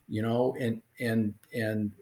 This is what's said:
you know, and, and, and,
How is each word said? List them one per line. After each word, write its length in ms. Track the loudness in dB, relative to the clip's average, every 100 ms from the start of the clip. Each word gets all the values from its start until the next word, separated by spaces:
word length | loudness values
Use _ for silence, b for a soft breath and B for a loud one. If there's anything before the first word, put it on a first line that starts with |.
| -6
you 120 | -2
know, 340 | 0 2 2 0
and, 220 | -2 -4 -8 -6
and, 340 | 0 2 0 -2 -8
and, 380 | -4 -2 0 -2 -4